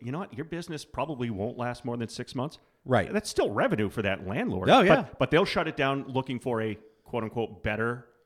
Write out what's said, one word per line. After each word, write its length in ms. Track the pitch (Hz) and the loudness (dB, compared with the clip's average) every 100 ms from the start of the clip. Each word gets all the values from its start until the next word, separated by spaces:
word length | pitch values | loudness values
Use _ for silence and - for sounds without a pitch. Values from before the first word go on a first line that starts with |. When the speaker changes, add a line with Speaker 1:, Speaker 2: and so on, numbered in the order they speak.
Speaker 1:
you 100 | 120 | -10
know 80 | 147 | -8
what, 140 | 196 | -8
your 120 | 113 160 | -10 -10
business 380 | 170 175 151 | -10 -8 -10
probably 460 | - - 139 135 120 | -8 -6 -4 -4 -4
won't 280 | 98 110 117 | -2 -4 -4
last 280 | 120 120 120 | -6 -6 -6
more 100 | 120 | -6
than 120 | 113 | -6
six 240 | - 123 131 | -8 -8 -6
months. 220 | 143 - _ _ - | -6 -8 _ _ 2
Speaker 2:
Right. 260 | 120 87 | 2 2
Speaker 1:
That's 160 | 196 - | 0 -2
still 220 | - 226 | 0 2
revenue 380 | 110 240 190 202 | 2 2 2 0
for 120 | 123 | 0
that 260 | 101 92 92 | 0 -2 -2
landlord. 420 | 120 240 92 92 | -4 -2 0 6
Speaker 2:
Oh, 120 | 247 | 8
yeah. 140 | 185 175 | 8 6
Speaker 1:
But, 160 | 151 - | 4 -2
but 120 | 135 | 2
they'll 140 | 151 196 | 4 4
shut 220 | 202 160 | 2 -2
it 100 | 139 | 0
down 280 | 135 139 135 | 0 0 -2
looking 320 | 131 131 123 | -4 -2 -4
for 220 | 131 113 | -4 -2
a 160 | 110 104 - _ - | -2 -4 -12 _ -8
quote-unquote 580 | 120 110 120 110 104 | -6 -4 -4 -4 -4
better 440 | 110 107 117 123 - _ | -4 0 -2 -4 -10 _